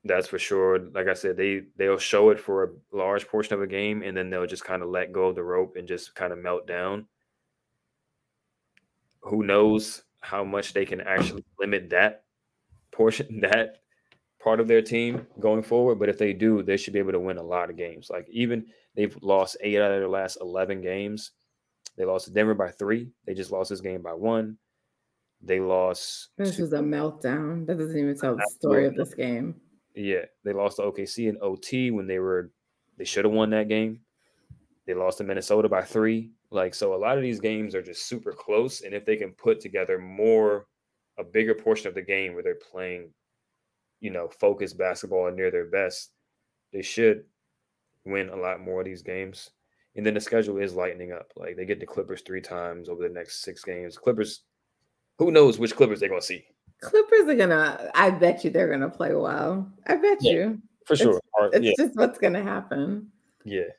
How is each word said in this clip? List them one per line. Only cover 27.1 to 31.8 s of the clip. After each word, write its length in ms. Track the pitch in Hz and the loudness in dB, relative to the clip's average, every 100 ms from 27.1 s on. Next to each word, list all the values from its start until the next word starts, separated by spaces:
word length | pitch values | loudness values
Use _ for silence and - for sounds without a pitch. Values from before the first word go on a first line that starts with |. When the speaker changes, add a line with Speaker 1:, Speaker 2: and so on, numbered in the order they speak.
| 151 123 147 151 170 160 | -4 -4 -2 -4 -6 -4
Speaker 2:
That 120 | 175 | -4
doesn't 180 | 156 160 | -2 -2
even 220 | 143 143 | -2 -2
tell 160 | 135 113 | -2 0
the 60 | |
Speaker 1:
Absolute 180 | 104 - | -2 -2
Speaker 2:
story 260 | 151 139 139 | 2 4 2
of 100 | - | 0
this 180 | - | -6
game. 400 | - 127 120 151 - _ _ _ | -4 -4 -4 -6 -10 _ _ _
Speaker 1:
Yeah, 300 | - 101 90 - _ | -8 -2 -2 -4 _
they 100 | 104 | -6
lost 240 | 98 101 - | -2 -2 0
to 60 | |
O 100 | 101 | -4
K 140 | 98 98 | -4 -8
C 220 | - 113 | -2 -2
in 100 | 104 | -2
O 140 | 101 | -4
T 380 | 95 - 127 | -6 -6 -2